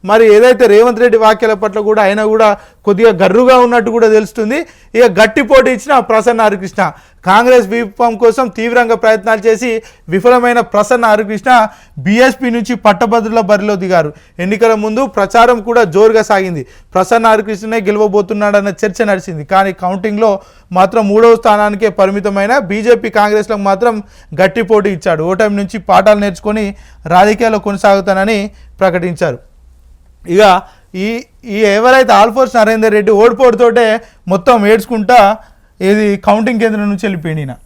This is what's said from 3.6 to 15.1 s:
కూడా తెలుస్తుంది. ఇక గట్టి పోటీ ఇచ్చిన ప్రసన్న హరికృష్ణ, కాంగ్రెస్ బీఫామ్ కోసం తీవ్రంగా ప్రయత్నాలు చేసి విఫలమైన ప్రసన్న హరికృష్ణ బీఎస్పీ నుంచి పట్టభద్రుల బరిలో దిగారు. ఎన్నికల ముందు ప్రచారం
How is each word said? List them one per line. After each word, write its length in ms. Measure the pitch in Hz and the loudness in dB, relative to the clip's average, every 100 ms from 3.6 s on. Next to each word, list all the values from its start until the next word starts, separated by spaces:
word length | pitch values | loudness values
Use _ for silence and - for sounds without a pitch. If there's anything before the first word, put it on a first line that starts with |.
| 247 240 233 | 4 0 -2
కూడా 160 | 226 220 | 0 2
తెలుస్తుంది. 580 | 214 214 - 214 285 330 _ _ - | 2 0 -6 -4 -4 -8 _ _ 2
ఇక 80 | |
గట్టి 380 | 240 180 220 254 | 2 2 0 0
పోటీ 300 | 240 269 254 | 2 4 4
ఇచ్చిన 280 | 254 277 269 | -2 0 0
ప్రసన్న 420 | 240 220 220 226 | 2 0 0 0
హరికృష్ణ, 500 | 214 196 185 - 175 - _ _ 175 | 0 -2 -8 -4 -6 -6 _ _ 0
కాంగ్రెస్ 420 | 202 240 254 196 | 2 4 2 2
బీఫామ్ 520 | 233 220 - 240 220 | -6 -6 -4 -4 0
కోసం 280 | 233 220 254 | -4 -2 -6
తీవ్రంగా 480 | 202 226 240 233 233 | -6 -4 -2 -2 0
ప్రయత్నాలు 520 | 220 220 220 220 214 | 0 0 -2 -2 -2
చేసి 340 | 220 247 226 - _ - | -2 -4 -6 -10 _ -6
విఫలమైన 500 | 185 240 247 240 240 | 0 2 2 2 -2
ప్రసన్న 460 | 220 208 208 247 233 | -2 -2 0 0 2
హరికృష్ణ 600 | 208 208 214 262 247 214 - _ - | 0 -2 -6 0 2 2 -6 _ -8
బీఎస్పీ 500 | 139 214 254 254 254 | -2 2 2 0 -4
నుంచి 260 | 233 214 240 | -4 -6 -2
పట్టభద్రుల 640 | 220 190 233 233 220 226 | 0 0 0 0 0 -2
బరిలో 360 | 202 208 208 202 | 0 0 0 -4
దిగారు. 380 | 185 180 151 - _ - | -2 -2 -2 -8 _ -10
ఎన్నికల 340 | 180 208 226 | -6 -2 0
ముందు 320 | 220 214 220 | 0 -2 -4
ప్రచారం 560 | 262 | -4